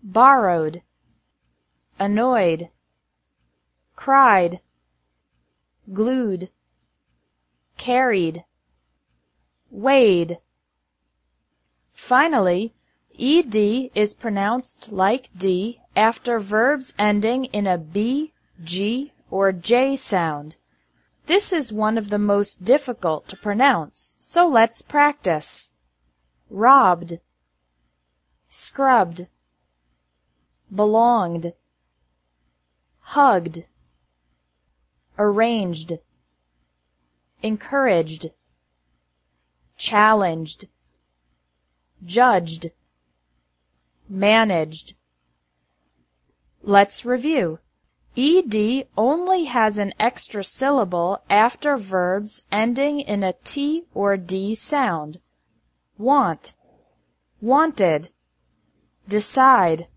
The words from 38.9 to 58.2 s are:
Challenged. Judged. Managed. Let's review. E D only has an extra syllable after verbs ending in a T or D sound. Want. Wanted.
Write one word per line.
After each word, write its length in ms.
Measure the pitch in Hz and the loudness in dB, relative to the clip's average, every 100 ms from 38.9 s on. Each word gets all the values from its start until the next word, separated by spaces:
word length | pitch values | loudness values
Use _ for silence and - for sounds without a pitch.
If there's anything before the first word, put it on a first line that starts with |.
| _ _ _ _ _ _ _ _ _ | _ _ _ _ _ _ _ _ _
Challenged. 880 | - 214 214 220 190 165 156 - - _ _ _ _ _ _ _ _ _ _ _ _ _ | -2 2 4 4 0 -2 -8 -12 -16 _ _ _ _ _ _ _ _ _ _ _ _ _
Judged. 680 | 170 185 247 196 165 165 165 _ _ _ _ _ _ _ _ _ _ _ _ _ _ | -6 2 2 2 -2 -10 -12 _ _ _ _ _ _ _ _ _ _ _ _ _ _
Managed. 840 | 190 202 220 226 175 156 156 - - _ _ _ _ _ _ _ _ _ _ _ _ _ _ _ _ | -2 2 4 2 0 -4 -8 -16 -20 _ _ _ _ _ _ _ _ _ _ _ _ _ _ _ _
Let's 440 | - 202 202 - 233 | 2 4 4 0 -2
review. 540 | 247 269 311 180 160 _ _ _ _ _ - | -4 -2 -2 -2 -6 _ _ _ _ _ -2
E 240 | 269 359 | 2 2
D 440 | 330 214 214 262 - - | 2 0 0 -2 -6 -2
only 480 | 226 320 359 370 302 | 0 0 0 -2 0
has 320 | 247 220 208 | 0 0 0
an 160 | 196 - | -6 -2
extra 440 | 233 - - 208 | -4 -4 -10 -6
syllable 800 | 190 - 269 285 190 175 170 196 _ | -4 -2 0 0 0 -2 -2 -4 _
after 480 | 202 226 - 294 277 | 2 2 0 -4 -4
verbs 640 | 196 190 180 190 214 - - | -2 -2 0 -2 -4 -6 -4
ending 480 | 208 226 240 285 294 | -2 -2 0 -2 -2
in 240 | - 202 | -4 -4
a 100 | 190 180 | -4 -2
T 420 | - - 285 320 339 | -2 -2 -2 -4 -8
or 240 | - 202 196 | -4 -2 -2
D 380 | 175 190 196 220 | -4 -6 -4 -2
sound. 640 | - 294 247 170 151 165 _ _ _ _ _ _ _ _ | 0 0 -2 -4 -8 -16 _ _ _ _ _ _ _ _
Want. 560 | 220 285 202 156 - _ _ _ _ _ _ _ _ _ | 0 0 0 -4 -10 _ _ _ _ _ _ _ _ _
Wanted. 680 | 214 269 320 - 185 156 156 _ | 0 0 0 0 0 0 -4 _